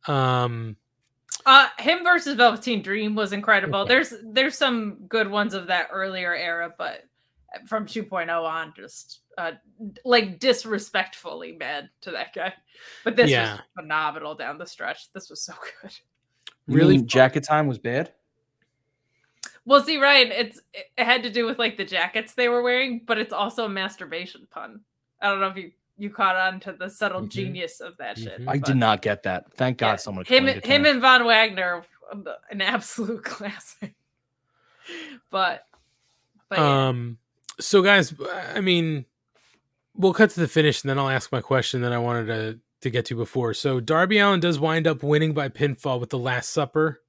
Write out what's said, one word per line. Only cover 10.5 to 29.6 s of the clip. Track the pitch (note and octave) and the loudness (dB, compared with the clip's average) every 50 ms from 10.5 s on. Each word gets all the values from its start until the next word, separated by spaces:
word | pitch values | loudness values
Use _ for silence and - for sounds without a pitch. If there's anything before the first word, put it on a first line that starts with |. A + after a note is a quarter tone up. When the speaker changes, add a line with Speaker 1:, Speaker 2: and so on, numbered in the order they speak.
| A#3+ A#3+ - A3+ A3 G3+ G#3 - _ G3+ F3+ - - - - F3 D3+ D#3+ F3 E3 E3 | 0 0 -2 -6 -6 -6 -6 -4 _ -4 -4 -4 -8 -18 -16 -14 -12 -12 -12 -14 -14
Speaker 2:
mad | E3 C#3+ B2+ D3 C#3+ C#3+ F3+ _ _ - | -12 -10 -8 -8 -10 -12 -14 _ _ -16
to | G3 E3+ | -12 -10
that | A#2 - - - | -10 -10 -10 -10
guy. | F#3+ E3+ F#3+ - _ _ _ _ _ - - - - - | -8 -8 -8 -8 _ _ _ _ _ -20 -20 -20 -6 -6
But | A3+ A#3 | -4 2
this | - A#3 - | 4 4 4
Speaker 1:
Yeah. | C3+ A#2+ A2+ A2 G#2 | 6 2 2 0 -4
Speaker 2:
was | G2+ - _ _ | -8 -14 _ _
phenomenal | - D#3+ D#3 D#3 D#3 D#3 D#3 D3+ D#3+ D3+ D3+ D#3 | -18 -10 -4 -4 -2 -2 -2 -6 -6 -10 -12 -12
down | D3+ C3 B2 D3 D#3 | -10 -10 -10 -10 -12
the | F3 | -14
stretch. | - - - - - D3+ - - - _ | -18 -16 -12 -10 -10 -10 -10 -14 -20 _
This | F#3+ - - | -20 -18 -16
was | - D3+ - | -12 -12 -12
so | - - - - - - - - | -12 -12 -16 -18 -18 -20 -20 -20
good. | G3 - - _ _ _ _ _ _ _ _ _ - _ _ _ - | -20 -20 -20 _ _ _ _ _ _ _ _ _ -20 _ _ _ 0
Speaker 3:
You | C3+ | 4
Speaker 1:
Really | C#3+ E3 - D3 C#3 | 6 8 8 8 6
Speaker 3:
mean | |
Speaker 1:
fun. | A#2+ A#2 | 4 2
Speaker 3:
Jacket | - B2+ C3 C3 - D#3 C#3 | 6 6 6 6 6 0 -2
Time | - D3+ D3+ D#3 | 0 0 2 2
was | C#3+ B2 G2+ | 0 -2 -4
bad? | _ A#2 A#2+ C3+ F3 - _ _ _ _ _ _ _ _ _ _ _ _ _ _ _ _ _ _ _ _ _ _ _ _ _ _ - - _ _ _ | _ -4 -4 -4 -4 -6 _ _ _ _ _ _ _ _ _ _ _ _ _ _ _ _ _ _ _ _ _ _ _ _ _ _ -18 -18 _ _ _
Speaker 2:
Well, | A#3 C4+ C#4+ C#4 | 4 6 6 6
see, | C#4+ D#4+ D4 | 4 0 2
Ryan, | C4+ C#4 C#4+ C#4 B3 A3+ | 4 6 8 6 6 4
it's, | F#3+ A3 A#3+ G#3+ - E3+ _ _ _ | 2 -2 -4 -4 -4 -18 _ _ _
it | G3+ - _ _ | -18 -18 _ _
had | - A#3+ A#3 B3 B3+ A3+ | -4 0 2 2 0 0
to | A#3+ | -4
do | G3+ A#3+ A#3 | -2 -2 -2
with, | A3+ - - | -2 -2 -2
like, | A#3 G#3+ G#3+ | -2 -4 -2
the | A3 G3 | -4 -8
jackets | - F#3+ F3+ E3 - - A3+ A3 A3 - | -4 -2 -2 -2 -2 -2 -6 -6 -6 -2
they | - B3 A#3+ | 0 0 2
were | A#3+ A#3+ A#3+ | 2 0 0
wearing, | B3 B3 B3+ C4 C4+ B3 A#3 A3+ | 0 0 0 0 -2 -4 -8 -4
but | - A#3 G#3+ | -4 -2 -2
it's | A3 A3 - | -2 -4 -4
also | E3 G3+ A3 A3+ - A#3 | -4 -4 -4 -4 -6 -6
a | G#3+ | -4
masturbation | G3 G3 F#3+ G3+ G3+ - F#3 D3 D#3+ E3 F3+ F#3+ - - _ _ | -4 -6 -6 -6 -8 -12 -16 -12 -10 -12 -12 -12 -16 -20 _ _
pun. | _ F3 - - A3+ G#3 _ _ _ _ _ _ _ _ | _ -16 -16 -16 -18 -20 _ _ _ _ _ _ _ _
I | - G3+ | -2 -2
don't | G3 F#3+ | 0 0
know | G3 G3 | -2 -2
if | F#3+ | -4
you, | F#3+ F3+ D#3+ _ _ _ _ _ _ | -6 -14 -16 _ _ _ _ _ _
you | G3+ G3+ | -12 -12
caught | G3+ - G#3 F#3+ F#3 | -4 0 0 2 2
on | F#3 F#3 F#3 F#3 F#3 | 2 0 -2 -2 -4
to | - G3+ F3+ | -12 -14 -12
the | - F3+ F#3+ | -10 -10 -10
subtle | - - G#3+ G3+ F#3 F#3 | -6 -4 -4 -4 -4 -4
Speaker 1:
Mm-hmm. | - G3+ | -8 -8
Speaker 2:
genius | - B2 G3 B2+ C#3 F3+ F3+ D#3+ - - | -8 -8 -8 -6 -6 -8 -8 -10 -10 -12
of | - F3+ E3+ _ | -14 -16 -14 _
that | - A2+ G#2 | -12 -12 -10
shit, | A2+ A2+ G#2+ - - | -10 -10 -12 -12 -10
Speaker 1:
Mm-hmm. | B2 B2+ | -6 -4
Speaker 3:
I | - | -2
did | C#3+ C3+ | -2 0
Speaker 2:
but | C3 C3+ | 2 2
Speaker 3:
not | C3 A#2+ A2 G#2+ G2 - | 4 6 4 4 4 2
get | A2 G#2 G2+ _ | -2 -2 -2 _
that. | G2 F#2 F2+ - _ _ | -4 -4 -4 -6 _ _
Thank | - | -2